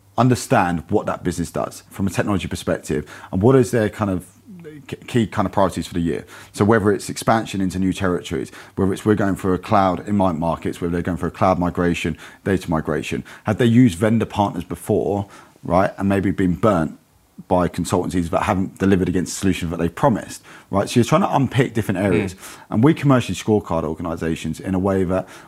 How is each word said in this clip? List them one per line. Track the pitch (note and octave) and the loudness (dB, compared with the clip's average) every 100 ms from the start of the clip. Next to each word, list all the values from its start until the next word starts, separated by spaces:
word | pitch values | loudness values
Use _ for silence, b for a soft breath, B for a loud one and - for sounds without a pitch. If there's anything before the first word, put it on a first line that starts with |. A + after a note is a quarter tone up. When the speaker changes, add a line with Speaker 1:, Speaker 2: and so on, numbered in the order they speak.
| _ - | _ 0
Speaker 1:
understand | B2 B2 - A#2+ F2+ F2 - | 2 2 2 2 2 -2 -2
what | G#2 - | -2 -2
that | D#2+ | -4
business | - F2 E2 | -4 -4 -4
does | C#2+ A#1 - - | -4 -6 -8 -16
from | - G2 | -6 -4
a | |
technology | - - G2 E2 | -2 -2 -2 -4
perspective | F#2 - F2 - D2 - B B | -8 -4 -4 -2 -6 -6 B B
and | G2 | 0
what | G#2+ C3+ | 4 4
is | B2 | 4
their | A#2+ G#2 | 0 -2
kind | - G#2 | -2 -4
of | F#2 - _ - F#3 - D3+ - | -4 -8 _ -20 -20 -20 -18 -14
k-, | - - | -14 -4
key | B2 G#2+ | -2 0
kind | - F#2 | -2 -2
of | |
priorities | - F#2+ E2 E2 | 2 0 0 -6
for | |
the | F2+ | -2
year. | E2+ A1+ - B B | -2 -4 -8 B B
So | - G#2 | 0 4
whether | A2+ G2+ | 4 4
it's | G2 - | 0 -2
expansion | - - A2+ D#2 G2 | -6 0 0 0 -4
into | F#2+ F#2 | -2 0
new | F#2+ | -2
territories, | F2+ G2 F2 - D2+ A#1+ - B | 0 0 -2 -4 -6 -6 -12 B
whether | - F#2+ | -2 -2
it's | F#2 A2 | 0 2
we're | |
going | G#2 G2+ F2+ | 2 2 -2
for | G2 | -2
a | F2+ | -2
cloud | - G#2+ F#2+ F2+ - | 2 2 2 0 -2
in | G#2 | 0
my | F#2+ | 0
markets, | D#2 E2 D#2+ F#2 - | 0 -2 -2 -4 -6
whether | F2 | -4
they're | F2 | -2
going | E2+ E2 | -2 -4
for | E2+ | -4
a | |
cloud | - G2 F2+ | 0 2 2
migration, | F2 F2 F2 E2+ F2 D2 B B F#2+ | 0 0 0 0 -4 -6 B B -2
data | F#2+ - | -2 0
migration, | D#2+ D#2 D2 - C2 - B | -2 -2 -4 -4 -8 -8 B
have | - G#2+ | -4 2
they | A#2+ | 4
used | A#2 B2+ E2+ | 6 6 4
vendor | A2 A2+ G#2 | 2 2 0
partners | - G2+ E2 | 0 0 -2
before, | - E2+ - G#2 A#1+ G2+ G#2 B B B | -8 -8 -2 0 2 -2 -4 B B B
right, | - E2+ G2 - | 0 2 2 0
and | G2+ | 0
maybe | G2 G2 | 0 0
been | F2+ F#2 E2+ | 0 0 2
burnt | A2+ F#2 D2+ - _ _ _ - - | 2 2 0 -6 _ _ _ -14 -2
by | F2+ F2 | 2 2
consultancies | - E2 F#2+ E2+ F2+ E2+ | -2 -2 0 0 -2 0
that | F2 | 0
haven't | - G2 F#2+ - | 0 0 -2 0
delivered | F#2+ G2 F2+ | 2 4 2
against | F2+ D#2+ | -2 -2
the | - | -2
solution | G2 F2+ E2 | -2 0 -2
that | F2 | -2
they | E2+ | -4
promised, | - D3 G2+ - - - B B | 0 0 0 -4 -16 -18 B B
right? | G2 - | -2 0
So | A#2+ | 2
you're | A#2 | 4
trying | D#3 | 2
to | G#3 A#2+ | 2 0
unpick | B2 A2+ A2+ A2+ | 0 0 0 0
different | G#2+ F#2 | -2 0
areas. | G2+ F2 G2 | 2 2 0
Speaker 2:
Mm. | F2+ - - - | -6 -18 -20 -6
Speaker 1:
And | G#2 | 2
we | C3+ E3 | 4 4
commercially | C#3+ C3 - F#2 | 4 2 2 -4
scorecard | - G#2+ - E2 | 0 0 0 -4
organisations | D#2 D#2+ F2 E2 E2 E2 D#2+ D#2 | -2 -6 -6 -4 -4 -4 -4 -6
in | - | -4
a | F#2+ | 0
way | G2 F#2+ | 2 2
that | F#2 F#2 - B | 2 0 -4 B